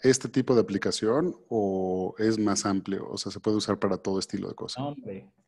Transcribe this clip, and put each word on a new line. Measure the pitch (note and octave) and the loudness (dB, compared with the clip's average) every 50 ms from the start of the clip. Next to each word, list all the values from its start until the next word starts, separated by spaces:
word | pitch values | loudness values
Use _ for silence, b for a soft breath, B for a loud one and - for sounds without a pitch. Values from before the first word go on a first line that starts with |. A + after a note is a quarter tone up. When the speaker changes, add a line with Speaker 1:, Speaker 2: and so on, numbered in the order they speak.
| - | 4
Speaker 1:
este | C3 C3 - - A#2+ | 4 4 4 0 0
tipo | - C3+ B2+ - C3 | 0 0 2 4 4
de | A#2 | 4
aplicación | G2+ - G2 G2 - G2+ - - A2 G#2+ A#2+ D3 F3 F3+ - - - _ | 4 4 0 0 0 -2 -2 0 0 2 2 2 0 0 -4 -6 -8 _
o | A#2+ A2 G2+ G2 F#2+ F#2+ F#2 F#2 F#2 F#2 F#2 F2+ - - | -2 0 0 0 0 0 0 0 0 -2 -2 -4 -2 0
es | G#2+ A2 A2 | 2 2 2
más | A2 G#2+ G#2 G2 G2 - | 2 2 2 0 0 0
amplio? | G#2 G2 F#2+ - G2 G2 F#2 - - | 0 0 0 -2 -4 -4 -4 -4 -6
O | - | -8
sea, | G#2 - G2+ | -8 -8 -8
¿se | - G2+ | -8 -2
puede | - A2 G#2+ | 0 2 2
usar | G#2+ G2+ - G2+ G2 | 2 2 0 0 0
para | - G2 F#2+ | 0 0 0
todo | F2+ - G2 F#2+ F#2+ | -2 -2 -2 -2 -2
estilo | - - - G2 F#2+ F#2+ | -2 -2 -6 -6 -6 -6
de | F2+ | -8
cosas? | - F2+ F2+ - B2 C#3 | -10 -10 -10 -8 -6 -6
Speaker 2:
No, | C#3+ | -6
hombre, | D3 C#3 A#2 A2 G2 G2 - - _ _ _ | -8 -10 -12 -12 -12 -12 -14 -18 _ _ _